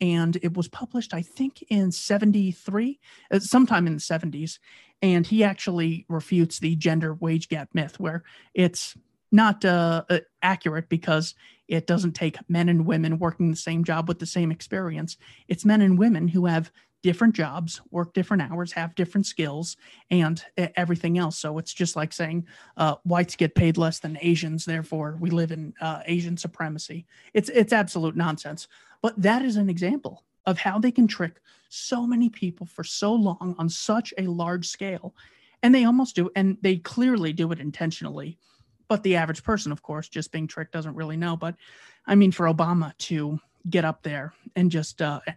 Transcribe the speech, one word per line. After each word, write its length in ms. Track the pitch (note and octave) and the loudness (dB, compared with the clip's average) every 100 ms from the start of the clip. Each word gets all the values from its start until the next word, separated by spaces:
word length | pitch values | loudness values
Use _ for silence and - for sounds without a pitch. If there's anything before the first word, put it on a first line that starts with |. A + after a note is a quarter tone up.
and 360 | F3+ E3+ E3 F3 | 0 2 2 0
it 120 | F3 | -2
was 140 | F3+ E3+ | -4 -6
published, 460 | - B3 B3 A3+ | -8 -8 -6 -6
I 80 | E3+ | -8
think, 420 | E3+ - C4+ - - | -8 -4 -6 -6 -2
in 220 | G#3 F#3+ | 0 0
seventy-three, 1080 | E3+ - G3+ G#3+ G3+ F#3+ E3+ - G3+ B3 C#4 _ - _ | -2 -2 2 4 4 2 -2 -4 -2 -2 -4 _ -20 _
uh, 80 | G3 | 0
sometime 460 | G3 B3 C4 G3 E3+ | 4 4 6 4 2
in 80 | |
the 60 | D3+ | -2
seventies. 580 | - D#3+ E3 C#3+ D#3+ - _ - _ _ | -4 -4 -4 -6 -8 -10 _ -20 _ _
And 260 | F#3+ F3 E3+ | 2 2 4
he 160 | A3 | 4
actually 640 | G#3 G3 - F3 E3 E3 - | 4 2 -4 -2 -2 -2 -4
refutes 480 | E3 - F3+ E3 - | -6 0 2 2 0
the 180 | D#3+ E3 | -2 0
gender 380 | E3 D#3+ D#3 | 2 0 0
wage 340 | D#3 E3 D#3+ - | -4 -2 -2 -2
gap 220 | D#3 C#3+ | -8 -4
myth, 260 | E3 D3 - | -4 -4 -6
where 240 | D#3+ E3 - - _ | -6 -6 -10 -20 _
it's 420 | - F3 F3 - - _ _ _ | 0 2 0 -8 -14 _ _ _
not, 320 | G#3 A3 G#3 | 6 6 4
uh, 400 | F#3+ F3 E3+ E3 - | 2 4 2 0 0
uh, 80 | F3 - _ | -2 -2 _
accurate 480 | F3+ F#3 E3+ D#3 E3 | 0 0 -2 -6 -2
because 440 | E3 E3+ D#3 E3 - - _ - | -4 0 0 0 -8 -20 _ -4
it 180 | E3 - | -4 0
doesn't 260 | F3 F3 | 0 0
take 240 | D#3+ D#3+ - - | -2 -4 -4 -2
men 180 | E3+ E3+ | 0 4
and 160 | E3+ | 4
women 340 | D#3+ D#3+ D#3+ D#3+ | 2 0 0 0
working 320 | E3+ - E3+ | -2 0 0
the 60 | D#3+ | 0
same 260 | - E3 | -2 -2
job 260 | E3+ D#3+ E3 | 0 -2 -2
with 100 | E3+ | -4
the 80 | E3 | -4
same 240 | F#3 E3 | -2 -2
experience. 680 | E3 - F#3+ F3+ D3+ E3 - - - - | -2 -6 -6 -6 -6 -8 -12 -20 -20 -8
It's 160 | E3+ | 0
men 160 | G#3 G#3+ | 4 6
and 180 | G3 F#3 | 6 6
women 300 | A3+ E3+ E3+ | 6 4 2
who 160 | F3+ | 2
have 260 | F3 E3 E3 _ _ _ | 2 2 -2 _ _ _
different 320 | F3+ E3+ A#3 | -2 4 4
jobs, 460 | A3 D#3 D3 E3 - - | 4 0 -4 -8 -10 -8
work 220 | F3 E3+ | -6 -2
different 300 | - F3+ G3 | -2 0 0
hours, 300 | C#3 E3+ F3 | 0 -4 -6
have 220 | - E3 | -6 -6
different 300 | - F3 G3+ | -4 -2 0
skills, 540 | G3 - D#3 C#3+ E3+ - - - _ | -2 -4 -6 -6 -10 -12 -20 -20 _
and 340 | F3+ D#3+ E3 - - | 2 2 0 -6 -4
e-, 80 | E3+ - | -4 -2
everything 400 | F3 E3+ E3+ F3 | -2 0 0 0
else. 220 | E3 - | 0 -4
So 180 | D#3 D3+ | -6 -6
it's 160 | D#3+ | -8
just 240 | - F3 - | -4 -4 -2
like 160 | D#3 | -6
saying, 340 | - E3 E3+ E3+ - - - | -4 -6 -6 -8 -14 -14 -2
uh, 200 | D#3 D3 | 0 0
whites 320 | F3 F3 F3 - | 0 0 0 0
get 180 | D#3+ | 0
paid 240 | - E3+ E3 | 4 2 2
less 220 | E3 E3 | 0 -2
than 180 | D#3 D#3 | -8 -4
Asians, 460 | E3+ E3 E3 D#3+ E3+ | 2 2 0 -6 -4
therefore 500 | E3 D#3 D#3+ D3+ D#3+ | -6 -6 -6 -6 -4
we 120 | E3 | -2
live 200 | E3 D#3+ | 0 0
in, 220 | D#3+ D3+ - | -4 -10 -8
uh, 220 | D#3+ D#3 | -8 -6
Asian 320 | E3 F3 E3+ F3 | -4 -2 -2 -6
supremacy. 680 | E3 - D#3+ D#3 - E3 - _ _ | -8 -8 -8 -8 -10 -14 -16 _ _
It's, 160 | G#3+ G#3+ | -2 2
it's 240 | C4 G#3+ | 2 4
absolute 440 | A3+ F#3 F3+ D#3+ E3+ | 2 0 -2 -2 0
nonsense. 520 | E3 D#3 C#3+ D#3 - _ _ _ | -2 -4 -8 -14 -16 _ _ _
But 140 | A3 A3 | -4 2
that 200 | F#3+ A#3+ | 2 4
is 140 | C4 G#3 | 2 0
an 140 | G3 | 0
example 540 | E3+ F3+ C#4 - - _ _ | 0 -2 -2 -6 -14 _ _
of 140 | - F3 | -4 -2
how 200 | - G3+ | -2 0
they 120 | B3 | 2
can 160 | A#3+ A3 | 4 4
trick 340 | - E3 - _ _ _ | 2 -6 -8 _ _ _
so 360 | - - B3 | -14 -6 -4
many 240 | A#3+ A#3+ A#3+ | 0 2 2
people 380 | - F3+ F3 F3 | 0 -6 -6 -12
for 160 | - | -12
so 320 | F3 - G3+ | -10 -4 0
long 400 | A3+ G3+ F#3 F#3 F3 | 2 2 0 -6 -4
on 120 | E3 | -4
such 440 | E3 - A3 A3+ - | -4 -2 -2 -2 -6
a 80 | F#3 | -4
large 400 | E3+ E3+ F3+ E3+ | -4 -4 -4 -6
scale. 480 | - G3 F3 - - - _ _ _ | -8 -8 -8 -12 -18 -20 _ _ _
And 100 | A#3+ | 4
they 120 | C4 | 6
almost 320 | A#3 B3 B3+ - | 6 4 2 0
do, 120 | F3+ | -2
and 240 | G3 F#3+ F#3+ | 2 0 2
they 160 | F#3+ F#3 | 0 0
clearly 540 | - - B3+ A#3 D#3+ | -2 0 2 2 0
do 200 | E3 E3 | -2 -2
it 80 | E3 | -4
intentionally. 760 | D3 - E3 - D#3+ D3 D3 - _ _ _ _ - | -6 -6 -6 -6 -8 -10 -12 -14 _ _ _ _ -2
But 160 | G#3 | 0
the 120 | G3 F3 | 2 2
average 280 | D#3+ D#3+ | 0 -4
person, 260 | - G#3 D3 | -2 -2 -2
of 120 | D3 | -8
course, 260 | - D3+ - | -8 -10 -8
just 240 | E3 D3+ | -10 -8
being 160 | D#3+ D#3 | -8 -8
tricked 240 | - D#3+ | -8 -10
doesn't 240 | E3 D#3 C#3+ | -8 -10 -10
really 200 | D#3 D#3 | -8 -6
know. 200 | E3+ E3 | -4 -4
But 180 | E3 E3+ - - - _ - | -6 -10 -16 -20 -20 _ 2
I 100 | G3+ | 6
mean, 160 | G3 | 6
for 140 | E3+ E3+ | 6 2
Obama 500 | D#3+ E3 F3 E3 - | 2 2 0 -2 -6
to 400 | - D#3+ D3 D3+ - _ F3 | -6 -4 -2 -6 -8 _ -2
get 160 | F3+ | 0
up 180 | D#3+ D#3+ | 0 -2
there 300 | D#3+ C#3+ C#3+ - - - | -6 -8 -10 -16 -8 2
and 120 | F3+ | 2
just, 320 | E3 D3+ - | 2 -2 -4
uh, 200 | D3+ D3 - | -4 -4 -8